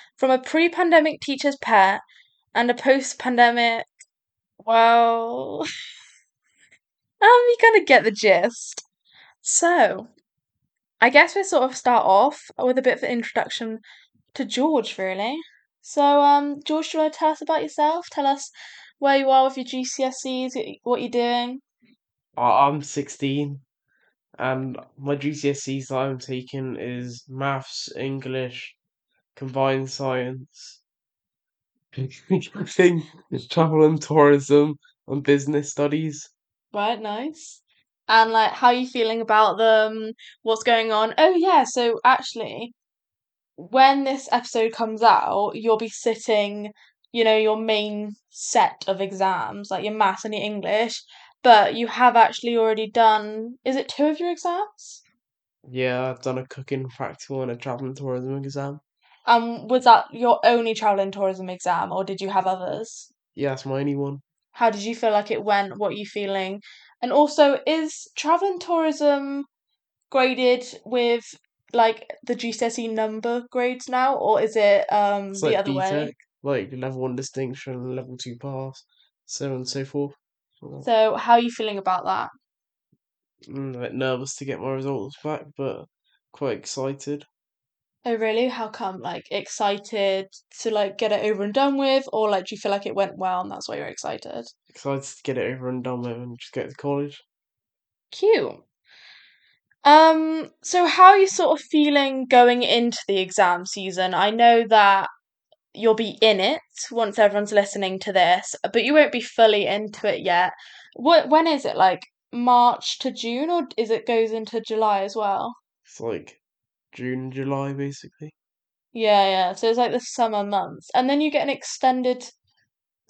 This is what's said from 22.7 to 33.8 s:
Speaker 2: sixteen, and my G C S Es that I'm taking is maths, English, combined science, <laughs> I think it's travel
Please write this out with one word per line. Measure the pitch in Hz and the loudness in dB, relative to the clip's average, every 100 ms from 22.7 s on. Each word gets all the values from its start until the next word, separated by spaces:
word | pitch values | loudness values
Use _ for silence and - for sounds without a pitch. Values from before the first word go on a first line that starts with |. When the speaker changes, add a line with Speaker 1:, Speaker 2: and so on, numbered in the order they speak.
| 151 | 2
Speaker 2:
sixteen, | 139 147 135 - 135 143 147 139 _ _ _ _ _ _ _ - | -6 -8 -8 -6 -4 -4 -6 -10 _ _ _ _ _ _ _ -8
and | 131 131 131 - - - | -4 -4 -6 -12 -16 -12
my | 139 143 | -6 -4
G | 139 | -6
C | 147 143 | -4 -4
S | 139 - | -4 -8
Es | 135 127 | -10 -6
that | 131 | -4
I'm | 135 131 | -4 -6
taking | 127 127 127 135 131 117 | -8 -10 -10 -10 -8 -8
is | 120 123 123 120 - | -10 -10 -12 -14 -16
maths, | 131 139 135 131 - - - | -6 -4 -6 -8 -14 -12 -10
English, | 135 135 131 131 127 123 - _ _ _ _ _ _ - | -8 -8 -8 -8 -8 -10 -18 _ _ _ _ _ _ -14
combined | 135 135 135 135 131 | -8 -2 0 0 -4
science, | - 135 127 127 131 131 _ - - _ _ _ _ _ _ _ _ _ _ _ - | -6 -4 -4 -4 -8 -16 _ -20 -20 _ _ _ _ _ _ _ _ _ _ _ -10
<laughs> | |
I | 131 - - 185 - 202 - | -10 -10 -4 -4 -4 -12 -6
think | - 180 170 156 _ - | 4 4 4 -6 _ -12
it's | 131 - | -12 -4
travel | 170 160 156 | 0 2 6